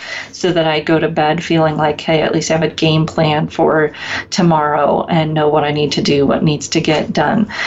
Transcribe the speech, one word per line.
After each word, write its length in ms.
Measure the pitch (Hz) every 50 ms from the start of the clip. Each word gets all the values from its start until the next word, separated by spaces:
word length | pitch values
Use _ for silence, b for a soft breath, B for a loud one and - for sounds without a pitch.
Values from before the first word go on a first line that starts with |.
| B B B B B B
so 200 | B - - 175
that 140 | 170 170 160
I 140 | 160 156 151
go 180 | 151 - 165
to 100 | 156 160
bed 360 | 156 160 165 151 151 156 170 -
feeling 340 | - 165 165 160 156 151
like, 240 | 156 156 151 151 -
"Hey, 220 | - - 160 151 -
at 100 | - -
least 160 | 160 156 -
I 60 | 160
have 80 | 160 160
a 100 | - -
game 320 | - 160 160 156 156 156
plan 420 | - - 170 160 151 151 151 165 160
for 420 | - - - 139 147 156 151 147 B B B B B B B B
tomorrow 760 | - - 175 170 160 151 147 147 147 147 143 143 - - - -
and 220 | 170 160 156 156
know 160 | 156 156 151
what 160 | 151 151 156 143
I 60 | 147
need 220 | 147 147 151 139
to 100 | - -
do, 240 | - 135 143 143 139
what 160 | 139 139 135
needs 260 | - 156 147 - - -
to 120 | - 160
get 320 | 156 - 151 151 - - -
done, 340 | - 147 151 - - 214 - B B B